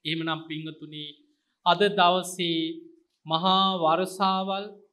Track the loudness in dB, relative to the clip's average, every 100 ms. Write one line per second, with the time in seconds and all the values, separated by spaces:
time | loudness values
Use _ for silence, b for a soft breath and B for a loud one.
0 | -4 -4 -4 -6 -6 -10 -10 -14 -16 -14
1 | -16 -18 _ _ _ _ 0 4 2 4
2 | 4 4 -2 -6 -2 -2 -4 -6 -16 -20
3 | _ _ -2 0 4 4 2 2 2 2
4 | 0 0 0 0 -2 -6 -8 -16 _